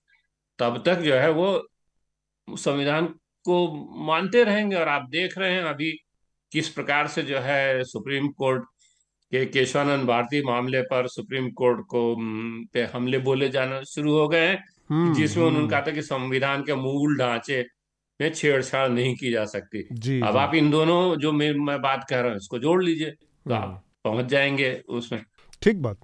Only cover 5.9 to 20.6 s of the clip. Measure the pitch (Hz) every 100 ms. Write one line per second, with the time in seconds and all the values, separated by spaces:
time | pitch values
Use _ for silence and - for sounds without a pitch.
5.9 | 156 _ _ _ _ _ 156 151 - 135
6.9 | 143 151 156 139 135 127 143 135 131 127
7.9 | - 131 139 143 - 135 127 117 _ _
8.9 | _ _ _ _ 127 131 139 127 147 143
9.9 | 139 123 120 120 147 135 120 127 131 127
10.9 | 127 123 - 107 135 127 - 123 117 -
11.9 | 120 120 117 113 110 113 113 117 123 113
12.9 | 127 123 131 127 131 135 135 131 135 139
13.9 | - 147 151 151 165 165 190 - _ -
14.9 | 156 170 156 151 165 165 151 151 147 160
15.9 | 151 147 139 165 131 139 139 139 139 131
16.9 | 139 147 143 123 117 - 135 123 _ _
17.9 | _ _ - 151 156 151 135 127 135 135
18.9 | 120 127 117 131 117 104 101 98 107 -
19.9 | 120 113 135 113 117 143 160